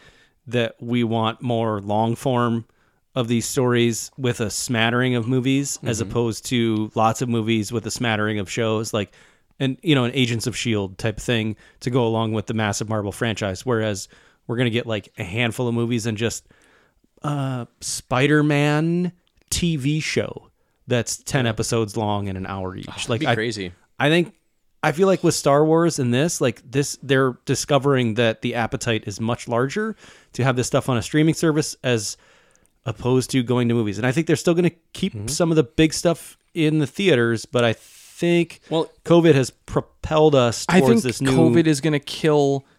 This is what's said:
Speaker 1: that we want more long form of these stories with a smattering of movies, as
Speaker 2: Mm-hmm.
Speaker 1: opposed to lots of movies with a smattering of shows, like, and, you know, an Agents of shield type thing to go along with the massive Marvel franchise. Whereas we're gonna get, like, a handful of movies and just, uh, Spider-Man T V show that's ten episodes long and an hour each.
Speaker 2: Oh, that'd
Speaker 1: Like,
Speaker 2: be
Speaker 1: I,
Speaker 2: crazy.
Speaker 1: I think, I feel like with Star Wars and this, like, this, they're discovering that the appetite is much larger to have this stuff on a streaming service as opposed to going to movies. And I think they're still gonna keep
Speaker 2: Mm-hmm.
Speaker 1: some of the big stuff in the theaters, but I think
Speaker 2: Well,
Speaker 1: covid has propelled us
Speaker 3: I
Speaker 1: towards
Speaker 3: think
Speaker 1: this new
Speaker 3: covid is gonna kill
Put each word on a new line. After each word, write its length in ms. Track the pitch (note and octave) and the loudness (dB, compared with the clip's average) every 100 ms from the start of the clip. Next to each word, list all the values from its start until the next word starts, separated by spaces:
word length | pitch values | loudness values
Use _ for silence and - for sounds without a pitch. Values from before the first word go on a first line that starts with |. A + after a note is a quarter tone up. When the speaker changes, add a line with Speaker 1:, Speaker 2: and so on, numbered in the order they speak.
| - _ _ _ - | -18 _ _ _ -6
Speaker 1:
that 280 | A#2+ A2+ - | -2 -2 -6
we 240 | A#2+ A#2+ | -4 0
want 360 | A2+ A2+ A2 A2+ | 0 0 -2 -2
more 380 | B2 A2+ A2+ G#2 | -4 -2 -2 -2
long 340 | G2+ G#2+ A2+ A#2 | -2 0 0 -2
form 480 | C#3 B2 A#2+ A#2 - _ _ _ _ | -2 0 0 -2 -6 _ _ _ _
of 140 | C3 A#2 | -6 -2
these 180 | A#2 - | -2 -2
stories 640 | C#3+ B2 A#2+ A#2 A2 - - | -2 2 2 2 0 -8 -6
with 240 | B2 A2+ | -4 -2
a 80 | G#2+ | -4
smattering 640 | - - A#2 A2+ A#2+ B2+ | -4 -2 0 2 2 0
of 140 | B2 A2+ | 0 0
movies, 500 | C3 B2+ C3+ C#3 - | 0 0 0 -2 -6
as 160 | A#2+ A2 | -4 -4
Speaker 2:
Mm-hmm. 100 | G2 | -2
Speaker 1:
opposed 360 | A#2 A#2 G#2 - | -2 -2 -4 -2
to 440 | B2 A2+ G#2+ G#2+ A#2 | 0 2 0 -2 2
lots 240 | A2 - | 2 2
of 60 | B2 | -2
movies 420 | A#2 A2 A2+ G2+ | -2 0 0 0
with 160 | A#2 G#2+ | -4 -6
a 40 | |
smattering 480 | - A#2+ G#2 G#2+ G#2+ | -4 -2 0 0 -2
of 100 | F#2+ | -4
shows, 420 | - A2+ A2 A2 | -2 -2 -2 -2
like, 180 | A2+ G2 _ _ _ _ - | -4 -4 _ _ _ _ -6
and, 160 | C3+ C3 | -4 -2
you 120 | E3+ | 0
know, 100 | C#3 | 2
an 60 | A#2+ | 2
Agents 320 | C3 A#2+ A#2 A#2+ | 0 0 0 -4
of 100 | - | -4
shield 400 | A#2 G#2+ F#2+ F#2+ | -2 -2 -2 -4
type 220 | A2+ G2+ | -6 -4
thing 340 | - A#2 A2 G#2 - _ | -2 -2 -2 -6 -14 _
to 100 | B2+ | -4
go 160 | B2+ A#2 | 0 0
along 260 | A2+ A2+ | 0 -2
with 140 | A2 - | -2 -4
the 80 | |
massive 340 | A2 G#2+ G2+ A2 | -2 -2 -2 -4
Marvel 240 | A2 G2+ | -4 -4
franchise. 520 | - A#2 G2+ G2+ F#2 C3 | -4 -4 -2 -4 -4 -4
Whereas 420 | A2+ A2 F#2+ - _ _ _ - | -2 -2 -4 -10 _ _ _ -8
we're 80 | A#2 | -2
gonna 140 | B2 | -2
get, 160 | A#2 A#2+ | -2 -4
like, 260 | G#2+ - - | -6 -8 -12
a 60 | |
handful 440 | F2+ A2 A#2+ G#2+ B2 | -8 -4 -2 -2 -2
of 60 | |
movies 320 | A#2 A#2 A#2+ A2+ | -2 -2 -2 -4
and 100 | G#2 | -4
just, 320 | A2+ - - _ _ _ _ _ _ _ | -4 -6 -12 _ _ _ _ _ _ _
uh, 440 | D3 C#3+ C3+ B2+ A#2 _ | -6 -4 -4 -6 -10 _
Spider-Man 1300 | - - - B2+ C#3 D3+ D3+ C#3+ D3 D3+ E3 E3+ F3+ - _ _ - | -10 -10 -4 0 4 4 4 2 2 2 0 0 -2 -6 _ _ -8
T 260 | - F3 D#3 | -2 0 0
V 240 | C3+ D#3 | 0 -2
show 500 | - A#2 - - - _ _ _ - | -2 -2 -4 -8 -18 _ _ _ -2
that's 320 | B2 - - | -2 -2 -6
ten 280 | - C#3+ A#2 | -4 0 0
episodes 500 | A2 A2 A#2 G#2+ A2+ | -2 -2 -2 -2 -2
long 300 | G#2 G#2 G2+ | -2 -2 -4
and 100 | F#2+ | -6
an 80 | F#2 | -8
hour 280 | G2 F#2 | -8 -8
each. 120 | G2 F#2+ | -10 -12
Speaker 2:
Oh, 40 | |
that'd 160 | - - | -8 -4
Speaker 1:
Like, 100 | A#2 | -2
Speaker 2:
be 60 | D3+ | 0
Speaker 1:
I, 80 | |
Speaker 2:
crazy. 380 | A2 A#2 G#2 F#2 - _ - | 0 -2 -4 -8 -12 _ -2
Speaker 1:
I 100 | C#3 | 2
think, 260 | E3+ E3 - _ _ _ _ | 2 0 -6 _ _ _ _
I 100 | D3+ | -2
feel 140 | D3 F#3+ | 2 2
like 140 | F3+ | 4
with 100 | E3+ | 2
Star 300 | - D3 C#3+ | 0 2 4
Wars 340 | D#3 E3 E3+ - | 4 4 2 0
and 160 | B2 | 0
this, 260 | B2 E3 - | 0 0 0
like, 220 | C3+ - C3 | -2 -4 -6
this, 260 | C3+ C#3+ - | -4 -4 -4
they're 340 | C3 C3+ C3 A#2+ - | 0 2 2 -2 -4
discovering 680 | B2+ - C#3 C#3 C3 A#2 | -4 0 2 4 2 2
that 280 | G#2+ A2+ A2+ | 2 0 0
the 120 | B2 | -4
appetite 500 | A#2 A2+ A2+ A#2 A2 G#2+ | -2 -4 -4 -2 -4 -4
is 140 | F#2 | -6
much 280 | A2+ A#2+ - | -4 -4 -2
larger 480 | A#2 C3+ G#3 A3 G#3 - - _ | -2 0 -2 -6 -6 -16 -20 _
to 100 | - | -2
have 120 | C3 B2 | 0 0
this 100 | A#2 | 0
stuff 200 | C#3 C#3 | 0 0
on 80 | A#2 | -2
a 60 | |
streaming 320 | - D3+ D#3+ | 0 2 2
service 420 | D3 E3 D3+ - - | 2 2 2 -2 -4
as 340 | C3 A#2 G2+ - _ _ _ _ _ _ - | -2 -2 -2 -12 _ _ _ _ _ _ -10
opposed 440 | G#2 B2 C3 A#2+ | -4 0 0 2
to 120 | C3 | 0
going 260 | A#2+ B2 A#2 | 0 2 2
to 60 | |
movies. 240 | A#2 G#2 G2 | 2 0 -2
And 80 | B2 | 0
I 60 | |
think 140 | B2+ D#3+ | 0 0
they're 100 | D#3+ | 0
still 180 | F3+ | 2
gonna 160 | E3+ F3 - _ | 2 0 -2 _
keep 200 | - F#3+ | -8 -8
Speaker 2:
Mm-hmm. 120 | G#2+ A2 | -6 -6
Speaker 1:
some 220 | D3+ E3 | -2 2
of 60 | D#3 | 2
the 80 | |
big 280 | B2+ - D#3+ | 2 2 2
stuff 460 | - F3 E3 - - _ | 2 0 -2 -6 -20 _
in 240 | F3 D3+ D#3 | -2 0 2
the 80 | C#3 | -2
theaters, 580 | - G3 B2+ A#2 A2+ | 0 2 4 2 0
but 200 | - A#2+ | -2 0
I 80 | A#2 | 0
think 840 | A2 - - - - E3+ E3+ E3 - - | 0 -8 -20 -20 -4 2 2 0 -6 -4
Speaker 2:
Well, 200 | D#3+ D#3 _ | -4 -4 _
Speaker 1:
covid 300 | - E3+ E3 | 4 6 6
has 160 | C#3 B2 | 6 2
propelled 840 | - - C#3+ - _ - D#3 D#3 | -6 -6 -4 -4 _ -2 4 6
us 300 | C#3 A#2+ - - | 6 4 0 2
Speaker 3:
I 120 | F3+ | 4
Speaker 1:
towards 220 | C3 A#3 | 6 4
Speaker 3:
think 0 | |
Speaker 1:
this 160 | B2+ - | 2 -2
new 100 | C3 | 2
Speaker 3:
covid 340 | C3+ D#3+ E3+ D#3+ | 4 6 6 4
is 140 | C#3 | 2
gonna 200 | D#3 D3 | 0 -2
kill 640 | - - D#3+ D3 C#3 C#3 - | -4 -2 2 4 2 0 -4